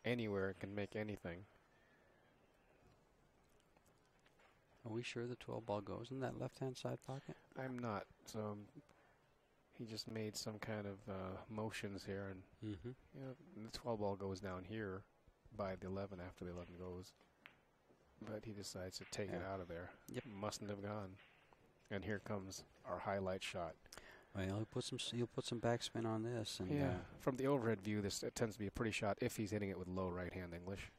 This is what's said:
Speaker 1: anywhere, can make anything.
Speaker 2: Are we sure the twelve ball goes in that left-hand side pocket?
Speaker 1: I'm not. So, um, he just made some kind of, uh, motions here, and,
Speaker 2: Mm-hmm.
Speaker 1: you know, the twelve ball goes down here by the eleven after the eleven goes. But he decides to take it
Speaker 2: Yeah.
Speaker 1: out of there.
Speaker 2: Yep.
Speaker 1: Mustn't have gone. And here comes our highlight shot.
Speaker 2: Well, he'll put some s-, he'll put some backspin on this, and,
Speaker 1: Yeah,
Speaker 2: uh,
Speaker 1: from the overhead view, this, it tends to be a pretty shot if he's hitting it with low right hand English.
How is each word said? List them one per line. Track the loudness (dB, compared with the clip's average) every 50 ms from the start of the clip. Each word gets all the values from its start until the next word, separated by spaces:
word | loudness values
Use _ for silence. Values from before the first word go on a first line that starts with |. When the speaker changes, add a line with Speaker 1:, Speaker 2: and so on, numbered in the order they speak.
| _
Speaker 1:
anywhere, | 4 4 4 4 4 4 4 4 4 2 0
can | -4 -4 0
make | 0 -2 0 0
anything. | 0 0 0 -2 -2 -2 -4 -4 -4 -8 -14 -18 -20 -20 -20 -20 -20 -20 -20 -20 -20 -20 -20 -20 -20 -20 -20 -20 -20 -20 -20 -20 _ -20 -20 -20 -20 -20 -20 -20 -20 -20 -20 _ _ -20 -20 _ -20 -20 -20 -20 -20 -20 _ -20 -20 _ -20 -20 -20 -20 -20 _ -20 _ -20 -20 -20 -20 -20 -20 -20 -20 _ -20 -10 -6
Speaker 2:
Are | -2 -2
we | 0 0
sure | 0 0 0 0
the | 0 -2
twelve | -4 -2 -2 -2 -2 2
ball | 2 2 2
goes | 2 0 -2 -4 -2 -4
in | -2 0
that | 0 0 0 0
left-hand | -2 -4 -2 -2 -2 -2 -2
side | 0 -2 -2 -2 -2 -4
pocket? | -6 -6 -6 -4 -8 -12 -12 -12 -14 -8 -6
Speaker 1:
I'm | -4 -2 -2 0
not. | 0 2 2 0 0 -4 -12 -20 -16
So, | -8 -4 -2
um, | -2 -2 -2 -4 -8 -12 -16 -18 -18 -18 -20 -20 -20 -20 -20 _ _ _ -20 _ _ _ _ _ _ _ -10
he | -8 -6
just | -4 -4 -4 -4 -2
made | -2 0 0 0 -2
some | -2 -2 -2 -4 -4
kind | -2 0 0 0 0
of, | -2 -4 -4 -4 -4
uh, | -4 -2 -2 -2 -4 -4 -6 -4
motions | -2 0 0 0 0 -2 -2 -2 -2 -4 -2
here, | -2 -2 -2 -2 -4
and, | -4 -8 -10 -14 -14 -6 -4
Speaker 2:
Mm-hmm. | -4 -4 -2 -4 -8 -8 -8 -14 -18 -12
Speaker 1:
you | -8
know, | -8 -8 -8 -8 -12 -14 -12 -10 -10
the | -8 -8
twelve | -6 0 0 2 4
ball | 4 2 2
goes | 2 0 0 0 0
down | -2 -2 -4 -4 -4
here | -4 -2 -2 -2 -2 -2 -4 -6 -10 -20 -20 -20 -20 -20 _ _ -16 -4
by | -2 0 0 0
the | 0 -2
eleven | -2 0 0 -2 -2 -4 -6
after | -6 -8 -6 -6 -6
the | -4
eleven | -4 -4 -6 -8 -8
goes. | -8 -6 -6 -6 -6 -8 -10 -14 -20 -20 -20 -20 _ -18 -18 -18 -18 -20 _ _ _ _ _ -20 -20 -20 -20 -16 -12
But | -8 -6 -6 -4 -4
he | -6 -6
decides | -6 -6 -6 -4 -4 -4 -4 -4 -6
to | -8 -6
take | -2 -2 0 0
it | 0 -2 0
Speaker 2:
Yeah. | 0 0
Speaker 1:
out | -2
of | -2 -4
there. | -4 -6 -6 -6 -10 -14 -12 -6
Speaker 2:
Yep. | -6 -6 -6
Speaker 1:
Mustn't | -6 -6 -2 -2 -2 -2 -2 -4 -4
have | -4 -2 -2
gone. | -2 -2 -2 -4 -6 -8 -12 -16 -20 -20 -20 -20 -20 -20 -20 -20 -20 -20 -20 -8 -4
And | -2 -2 0
here | 2 0 0
comes | 0 0 -2 -2 -2 -4 -6 -8 -10 -12 -20 -14 -4
our | -2 -2 0
highlight | 2 4 4 4 4 2 2 0 0
shot. | -2 0 0 -2 -2 -2 -8 -14 -16 -14 -14 -14 -14 -18 -18 -18 -10 -2
Speaker 2:
Well, | 0 2
he'll | 2 2 2 0
put | 0 0 -2 0
some | 0 -2 -2
s-, | -2 0 2
he'll | 2 0
put | 0 0 -2 0
some | 0 0 4
backspin | 6 6 6 6 4 0 -2 2 2
on | 4 4 4 2
this, | 2 2 0 0 0 -2 -2
and, | 0 2
Speaker 1:
Yeah, | 4 4 6 4
Speaker 2:
uh, | 4 2 -2 -6 -12 0
Speaker 1:
from | 2 2 4
the | 4 6
overhead | 6 6 6 8 6 4 6 4
view, | 2 4 4 4
this, | 4 2 2 0
it | -2 2
tends | 4 2 2 4
to | 0
be | 0
a | 0
pretty | 2 4 2 4 4
shot | 4 4 4 4 6
if | 4 2 4
he's | 2 2 4
hitting | 4 4 4 2
it | 2 0
with | -2 0
low | 2 2 2 2
right | 2 2 0 0 -2
hand | -2 -4 -4 -4
English. | -4 -4 -2 -4 -4 -4 -8 -10